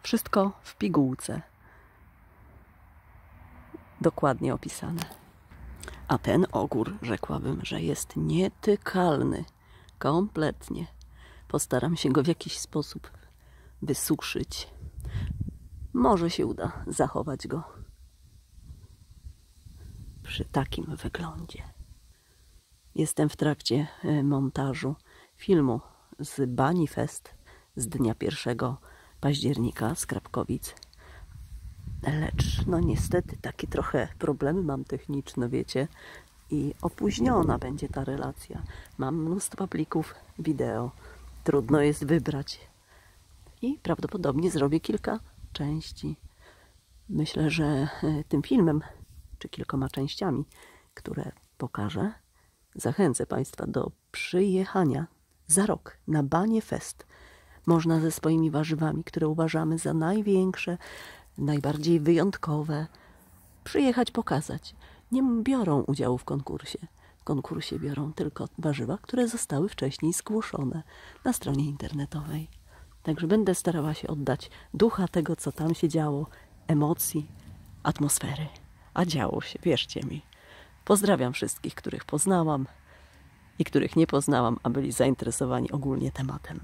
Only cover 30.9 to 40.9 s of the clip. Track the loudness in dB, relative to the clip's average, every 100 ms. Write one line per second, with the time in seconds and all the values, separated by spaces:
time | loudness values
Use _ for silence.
30.9 | -20 -20 -20 -18 -18 -16 -14 -14 -14 -12
31.9 | -6 -2 0 0 0 0 0 0 2 2
32.9 | 2 2 0 0 -8 -10 -8 -4 -2 0
33.9 | 0 -2 -2 -2 0 0 2 0 -2 -4
34.9 | -8 -4 -6 -4 -4 -2 -2 -2 -2 -2
35.9 | -6 -20 -20 -20 -20 -4 -2 -2 -2 -6
36.9 | 0 -2 2 4 6 4 2 -2 -6 -4
37.9 | -4 -4 -4 -6 -8 -12 -12 -10 -14 -16
38.9 | -4 -2 0 0 -2 -4 -6 -4 -2 0
39.9 | -2 -2 -10 -18 -6 -2 0 0 -2 -4